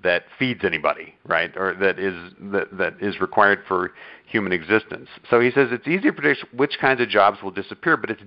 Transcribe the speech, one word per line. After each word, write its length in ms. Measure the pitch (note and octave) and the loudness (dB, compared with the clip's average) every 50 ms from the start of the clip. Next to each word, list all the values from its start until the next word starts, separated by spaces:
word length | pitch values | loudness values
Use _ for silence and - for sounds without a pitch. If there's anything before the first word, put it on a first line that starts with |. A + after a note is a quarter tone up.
that 220 | - F2+ F2 F2 - - - - | -2 0 0 0 -2 -6 -6 -4
feeds 220 | C3 B2+ A#2+ F#2+ - | -4 -4 -2 -2 -2
anybody, 500 | F#2 E2 D#2+ D2 D2+ D2+ - D#2+ - - _ _ | -2 -2 0 -2 -2 -2 -2 -8 -16 -20 _ _
right? 240 | - E2 E2 E2+ E2+ - | -2 -2 0 0 -2 -4
Or 180 | - F#2+ F#2+ F2 | -4 -4 -4 -2
that 240 | F#2 G2 F#2+ F2+ F2+ | 0 0 0 0 0
is, 160 | F#2 G2 F2+ E2+ F2 F2+ F#2 _ - G2+ G2 | -4 -4 -6 -6 -12 -16 -20 _ -12 -4 -4
that, 160 | G2 - - - F#2 | -4 -4 -4 -4 -4
that 160 | F#2 E2 E2 - | -4 -4 -4 -4
is 200 | G2 G2+ F#2+ - | -6 -6 -4 -4
required 440 | F#2 - - A2 G#2 G2+ G2+ F#2+ - | -6 -2 2 4 4 6 4 2 0
for 240 | - F#2+ F2+ F2+ F2+ - - - - - - _ | -2 -2 -2 -2 -4 -6 -14 -20 -20 -20 -20 _
human 260 | _ - A2+ G2+ F#2 F2+ | _ -4 -2 -2 0 -2
existence. 560 | F2+ D#2 E2 G#2 A2 - - - - - - - - _ - | -2 0 2 2 2 2 0 -10 -14 -14 -18 -20 -20 _ 2
So 120 | - A#2+ | 2 4
he 100 | A#2+ B2+ | 4 4
says, 200 | A#2+ C#3 C#3 A#2+ B2 | 4 2 2 2 0
"It's 160 | A2+ - C#3+ | -6 -4 -4
easy 140 | E3 F#3+ A3 | -4 0 0
to 100 | D4+ - | -2 -2
predict 320 | - C#3+ D3 C#3 - - - - | 0 0 0 0 0 -4 -12 -2
which 240 | A#2+ C#3 C#3+ - - | -2 -2 -2 -2 -2
kinds 200 | - C3+ C3 A#2+ | 0 0 2 2
of 80 | A#2+ A2 | 0 0
jobs 340 | G2 G#2 G2 G2+ G2+ - G#2 | 4 4 4 4 4 0 -8
will 80 | G2 | -10
disappear, 460 | F2+ G2 F#2+ - G#2 - - F3 D#3+ | -10 -10 -10 -10 -14 -6 0 0 0
but 120 | C#3 - - | 0 0 -6
it's 140 | A2 - G2+ | -6 -8 -8